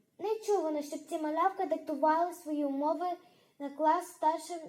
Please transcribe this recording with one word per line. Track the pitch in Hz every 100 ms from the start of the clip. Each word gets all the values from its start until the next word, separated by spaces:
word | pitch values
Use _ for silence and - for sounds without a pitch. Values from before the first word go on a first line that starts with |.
| _ -
Не | 392 440
чувано, | 415 403 311 302
щоб | 294 294
ці | - 330
малявки | 302 311 370 381 349
диктували | 320 - 294 311 320 349
свої | 339 294 294 285
умови | 277 294 320 359 349 - _ _ -
на | 285
клас | 285 311 339 349
старшим | - 311 320 - 339